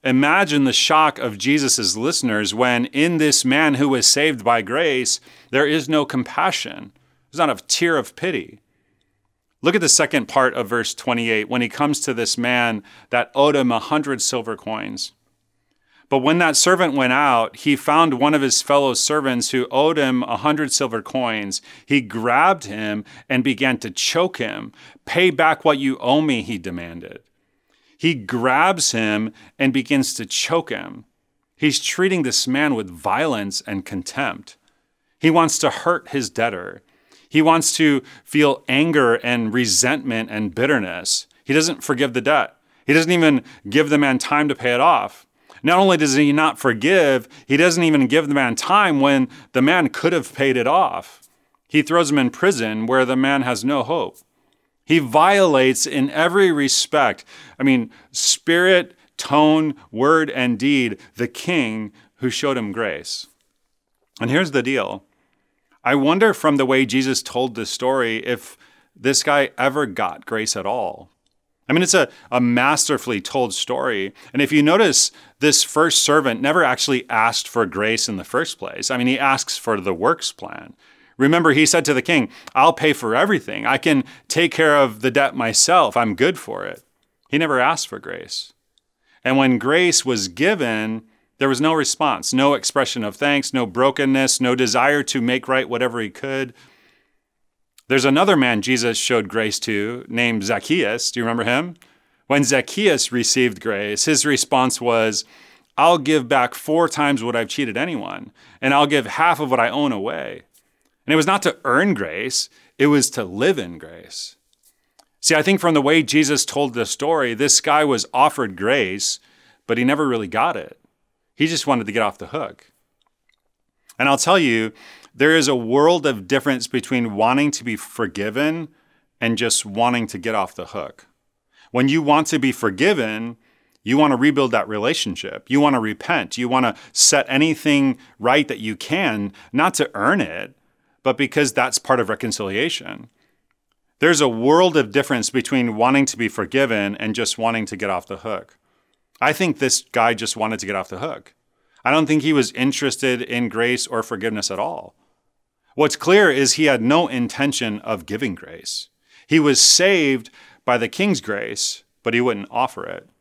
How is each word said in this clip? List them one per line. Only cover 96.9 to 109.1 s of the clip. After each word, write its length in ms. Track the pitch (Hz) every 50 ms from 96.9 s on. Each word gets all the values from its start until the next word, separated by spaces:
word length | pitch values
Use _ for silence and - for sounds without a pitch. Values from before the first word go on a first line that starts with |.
| _ _ _ _ _ _ _ _ _ _ _ _ _ _ _ _ _ - _ -
There's 160 | 131 131 123
another 300 | 143 135 156 190 202 190
man 260 | 143 131 123 117 107
Jesus 360 | 98 123 131 117 113 120 113
showed 300 | - - - 127 117 107
grace 320 | 95 107 113 110 107 101 -
to 440 | - - 107 101 104 110 120 123 -
named 360 | - 117 117 120 120 113 110 98
Zacchaeus. 680 | 104 113 98 - - 156 180 139 101 113 117 - -
Do 80 | - 123
you 60 | 117
remember 180 | 113 117 117 107
him? 320 | 117 123 139 170 180 170 _ _ _ _ _ _ _ _ _ _
When 160 | - 139 143 139
Zacchaeus 680 | 113 139 131 120 - - 202 214 220 156 127 - -
received 500 | 131 123 113 - - 131 127 123 107 -
grace, 440 | - 117 104 98 104 104 104 - -
his 200 | 156 156 139 -
response 560 | 151 139 123 - - - 127 127 127 - -
was, 440 | 120 120 117 113 110 110 104 - - _ - - - - _ _ _ _ _
"I'll 200 | - 143 170 175 165
give 280 | 131 143 156 151 123
back 280 | 117 139 131 123 123 -
four 320 | - - - 156 165 170
times 360 | 151 - 147 147 143 143 123 113
what 120 | 120 117
I've 140 | 117 113 95
cheated 280 | - - 139 117 98
anyone, 540 | 117 147 180 160 120 - - 92 92 - - _ _ - - - _
and 120 | 135 135 139
I'll 140 | 139 147
give 180 | 143 147 139 117
half 340 | 101